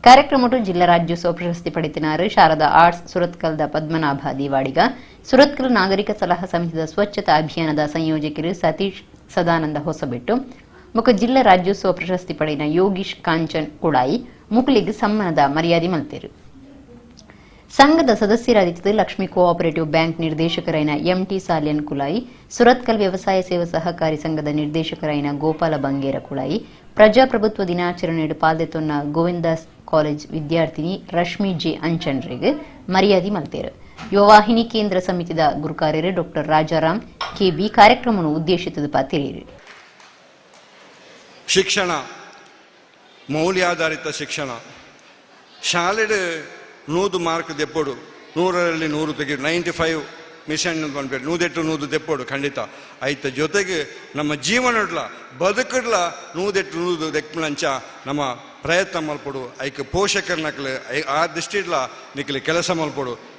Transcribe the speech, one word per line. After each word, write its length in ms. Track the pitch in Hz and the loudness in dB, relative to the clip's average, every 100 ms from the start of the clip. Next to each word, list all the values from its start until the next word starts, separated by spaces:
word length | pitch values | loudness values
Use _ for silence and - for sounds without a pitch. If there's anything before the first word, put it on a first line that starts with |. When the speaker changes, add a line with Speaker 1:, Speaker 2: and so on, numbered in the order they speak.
Speaker 1:
ಕಾರ್ಯಕ್ರಮಟು 560 | 240 262 285 269 247 254 | 12 10 10 2 2 2
ಜಿಲ್ಲಾ 280 | 196 175 175 | 0 2 6
ರಾಜ್ಯೋತ್ಸವ 460 | 170 170 170 175 | 6 4 0 -2
ಪ್ರಶಸ್ತಿ 380 | 170 175 170 170 | -2 -4 -4 -4
ಪಡೆತಿನಾರು 580 | 160 156 151 156 156 196 | -4 -4 -2 -2 0 2
ಶಾರದಾ 380 | 208 165 156 151 | 6 6 6 6
ಆರ್ಟ್ಸ್ 460 | 156 170 170 - | 8 6 4 -6
ಸುರತ್ಕಲ್ದ 480 | 180 175 - 165 156 147 | -2 -2 -2 -4 -2 -2
ಪದ್ಮನಾಭ 600 | 156 156 160 151 139 147 135 | -2 -2 -2 0 -2 -4 -4
ದಿವಾಡಿಗ, 400 | 139 135 135 147 208 - - - - | -2 0 0 2 0 0 -18 -20 2
ಸುರತ್ಕಲ್ 420 | 254 285 285 254 | 6 6 4 0
ನಾಗರಿಕ 380 | 233 190 196 208 208 | 2 2 0 -2 -2
ಸಲಹಾ 260 | 175 175 180 | 0 -2 -2
ಸಮಿತಿದ 380 | 170 170 160 | -2 -2 -4
ಸ್ವಚ್ಛತಾ 520 | 160 180 202 202 185 156 | -4 -2 -2 -2 2 2
ಅಭಿಯಾನದ 500 | 156 - 160 151 151 | 2 -2 -2 0 -2
ಸಂಯೋಜಕರು 680 | 165 160 156 151 151 160 | -2 -2 -2 -4 -4 -6
ಸತೀಶ್ 800 | 175 165 160 196 185 - - - | -2 -2 0 -4 -6 -20 -20 -6
ಸದಾನಂದ 420 | - 170 165 151 147 | -2 2 0 0 -4
ಹೊಸಬೆಟ್ಟು, 600 | 147 156 143 120 - 240 - - - - - 226 | -4 -4 -6 -6 -2 -2 -4 -18 -20 -20 -6 0
ಮುಖ 120 | 240 | 2
ಜಿಲ್ಲಾ 340 | 202 226 262 | 2 4 4
ರಾಜ್ಯೋತ್ಸವ 500 | 220 185 180 196 190 | 6 6 4 0 0
ಪ್ರಶಸ್ತಿ 420 | 175 170 180 - | -2 -2 -4 -4
ಪಡೆದ 260 | 156 156 147 | -4 -4 -2
ಯೋಗೀಶ್ 520 | 151 165 190 185 196 - | 0 2 2 0 -6 -6
ಕಾಂಚನ್ 540 | - 160 160 165 151 - | -2 0 0 -4 -6 -4
ಕುಳಾಯಿ, 580 | 170 131 127 226 - - - | 0 2 2 -2 -4 -20 0
ಮುಕ್ಲಿಗ್ 420 | 220 262 247 175 | 0 4 2 2
ಸಮ್ಮಾನದ 460 | 220 208 214 190 156 139 | -2 0 0 0 2 2
ಮರ್ಯಾದೆ 420 | 147 170 170 170 | 2 2 2 2
ಮಲ್ತೇರು. 640 | 170 - - - - - - - - - - - - - - - - - - | -2 -4 -12 -14 -18 -20 -20 -20 -20 -20 -20 -20 -20 -20 -20 -20 -20 -10 4
ಸಂಘದ 340 | 277 320 277 | 6 6 4
ಸದಸ್ಯರಾದಿತ್ತದು 760 | 208 208 226 233 220 180 170 196 | 2 4 2 4 4 4 0 0
ಲಕ್ಷ್ಮೀ 340 | 214 185 - 190 | 2 0 -2 -2
ಕೋಆಪರೇಟಿವ್ 600 | - 180 170 170 156 156 | 4 4 4 0 0 0
ಬ್ಯಾಂಕ್ 340 | 160 165 165 | 2 0 -2
ನಿರ್ದೇಶಕರಾಯಿನ 680 | 165 151 165 165 170 160 151 | -4 0 -2 -2 -2 0 0
ಎಂ 360 | 147 165 185 185 | 0 0 -2 -2
ಟಿ 120 | 190 | -6
ಸಾಲ್ಯನ್ 460 | 185 160 151 151 | -2 -2 0 -2
ಕುಳಾಯಿ, 420 | 147 139 139 202 247 - - | -4 -4 -2 -4 -6 -20 -18
ಸುರತ್ಕಲ್ 480 | - 240 254 240 226 | 4 4 4 0 0
ವ್ಯವಸಾಯ 440 | 196 180 196 190 | 0 0 0 0
ಸೇವಾ 220 | 185 180 | 0 -2
ಸಹಕಾರಿ 520 | 175 165 170 170 160 156 | -2 -2 -4 -2 -2 -2
ಸಂಘದ 320 | 160 156 147 | -4 -4 -2
ನಿರ್ದೇಶಕರಾಯಿನ 760 | 147 151 160 160 160 151 147 143 | -2 -2 -2 -4 -6 -4 -2 -4
ಗೋಪಾಲ 440 | 143 156 156 165 151 | -2 -2 0 -2 0
ಬಂಗೇರ 420 | 135 139 135 135 | -2 -2 -4 -6
ಕುಳಾಯಿ, 400 | - 139 139 208 - - - | -6 -8 -4 -6 -8 -20 -12
ಪ್ರಜಾಪ್ರಭುತ್ವ 680 | - 214 220 262 240 214 208 | 6 6 6 4 2 -2 -2
ದಿನಾಚರಣೆಡು 680 | 190 175 175 175 170 165 156 | -4 -2 -2 -4 -4 -2 -2
ಪಾಲ್ದೆತೊನ್ನ 580 | 156 160 160 160 160 156 147 147 | 0 0 0 -4 -4 -4 -2 -2
ಗೋವಿಂದಾಸ್ 540 | 156 170 175 170 160 - - - | -2 -2 0 -2 -4 -8 -20 -2
ಕಾಲೇಜ್ 360 | 156 151 147 - | 0 0 -4 -6
ವಿದ್ಯಾರ್ಥಿನಿ 760 | 156 147 165 156 156 156 185 - | -8 -2 0 0 -2 -6 -6 -4
ರಶ್ಮಿ 420 | 175 175 - 196 | -2 -2 -2 -4
ಜೆ 180 | 175 160 | -2 -4
ಅಂಚನ್ರಿಗೆ 800 | 151 156 165 160 135 123 123 180 294 - - - | -4 -4 -2 -2 -4 -6 -2 -2 -2 -8 -16 -2
ಮರ್ಯಾದೆ 380 | 190 196 190 185 | 2 4 4 2
ಮಲ್ತೇರು. 520 | 202 151 147 - - - - - | -4 -6 -8 -10 -12 -20 -18 -2
ಯುವವಾಹಿನಿ 520 | 196 202 214 214 233 | 6 10 10 8 2
ಕೇಂದ್ರ 340 | 233 226 208 185 | 2 -2 0 0
ಸಮಿತಿದ 400 | 185 180 170 160 156 147 | 0 -4 -4 2 2 0
ಗುರುಕಾರ್ಯರು 560 | 151 151 156 156 175 | -6 -2 0 0 0
ಡಾಕ್ಟರ್ 340 | 180 170 160 151 | -2 -4 -4 2
ರಾಜಾರಾಮ್ 520 | 156 156 160 160 196 - - - - | 2 2 0 0 -2 -8 -14 -12 0
ಕೆ 120 | 190 | 0
ಬಿ 180 | 156 208 | 2 0
ಕಾರ್ಯಕ್ರಮವನ್ನು 680 | 220 214 240 240 208 160 | 8 8 8 0 -2 0
ಉದ್ದೇಶಿತದ 500 | 156 160 175 170 160 147 | -2 0 -2 -2 -6 -2
ಪಾತಿರೇರು. 680 | 143 135 160 135 - - - - - - - - - - _ _ - - - - - - - - - - | -2 -2 -4 -6 -10 -16 -20 -20 -20 -20 -20 -20 -20 -20 _ _ -20 -20 -20 -20 -20 -20 -20 -20 -20 -2
Speaker 2:
ಶಿಕ್ಷಣ, 420 | 190 190 208 180 156 127 - - - - - _ _ _ _ - - - | 0 2 -2 -2 -4 -6 -16 -20 -20 -20 -20 _ _ _ _ -20 -20 -8
ಮೌಲ್ಯಾಧಾರಿತ 800 | 151 170 185 180 170 160 156 156 | -2 0 2 0 0 -2 -2 -8
ಶಿಕ್ಷಣ. 420 | 147 147 - 139 117 - - - - - - _ - - - | -8 -8 -8 -8 -10 -16 -20 -20 -20 -20 -20 _ -20 -20 -10
ಶಾಲೆಡ್ 840 | - 175 175 214 214 214 180 160 143 - - - - | -4 0 0 0 0 0 -2 -6 -12 -18 -20 -20 -4
ನೂದು 300 | 165 202 180 | -2 -2 -2
ಮಾರ್ಕ್ 400 | 165 165 156 147 | -2 -4 -6 -6
ದೆಪ್ಪೊಡು, 360 | 147 160 143 120 - - - 156 | -4 -4 -4 -6 -16 -20 -10 -2
ನೂರರಲ್ಲಿ 520 | 185 180 175 160 160 | 0 0 0 -2 -4
ನೂರು 240 | 151 156 | -2 -4
ತೆಗಿ, 240 | 131 139 143 | -4 -6 -4
ನೈಂಟಿ 340 | 143 170 170 | -2 -2 -4
ಫೈವ್ 320 | 165 165 160 139 - - - - | -4 -2 -2 -8 -16 -20 -20 -8
ಮಿಷನ್ 360 | 151 180 160 | -4 -4 -4
ಅಂತ 120 | 156 139 | -6 -8
ಬಂದ್ಬಿಟ್ಟು 320 | 135 135 131 | -6 -6 -4
ನೂದೆಟ್ಟು 340 | 170 170 180 | -2 -2 -2
ನೂದು 280 | 160 160 143 | -4 -4 -4
ದೆಪ್ಪೊಡು 340 | 151 131 143 | -6 -4 -6
ಖಂಡಿತ. 340 | 123 139 139 131 104 - - - | -4 -6 -4 -6 -10 -14 -20 -8
ಆಯ್ತ 240 | 131 143 143 | -6 -4 -6
ಜೊತೆಗೆ 840 | 127 156 202 185 175 139 - - 139 | -4 -2 0 -2 -4 -6 -12 -12 -6
ನಮ್ಮ 180 | 147 | -4
ಜೀವನಡ್ಲ, 640 | 147 131 233 254 233 190 165 113 - - 131 | -4 0 0 2 0 -2 -6 -8 -14 -20 -2
ಬದುಕಡ್ಲ 560 | 180 208 254 247 233 208 170 - - 160 | -2 0 -2 -2 0 0 -2 -6 -12 -6
ನೂದೆಟ್ಟು 420 | 202 196 170 160 | -2 -2 -4 -6
ನೂದು 360 | 175 170 160 | -4 -4 -2
ದೆಪ್ಪುನಂಚ 500 | 147 151 165 160 143 160 131 - - 131 | -4 -6 -6 -6 -4 -4 -4 -8 -16 -8
ನಮ್ಮ 180 | 147 139 120 - - | -4 -4 -6 -14 -12
ಪ್ರಯತ್ನ 360 | 139 170 190 175 | -2 -2 0 -6
ಮಲ್ಪೊಡು. 580 | 156 147 143 135 123 - | -6 -8 -10 -10 -12 -10
ಐಕ್ 320 | 135 139 131 | -10 -8 -6
ಪೋಷಕರ್ನಕ್ಲೆ 1040 | 175 202 202 165 170 156 131 139 131 110 131 | -2 0 -2 -4 -4 -4 -6 -8 -8 -6 -6
ಐ-, 60 | 139 | -2
ಆ 180 | 147 170 | -2 -2
ದೃಷ್ಟಿಡ್ಲ 480 | 156 156 208 175 156 127 - - 139 | -4 -6 -6 -2 -4 -4 -10 -14 -12
ನಿಕ್ಲೆ 240 | 135 135 | -8 -6
ಕೆಲಸ 300 | 135 165 165 | -2 -2 -2
ಮಲ್ಪೊಡು. 600 | 170 151 131 131 113 - | -2 -4 -6 -8 -10 -16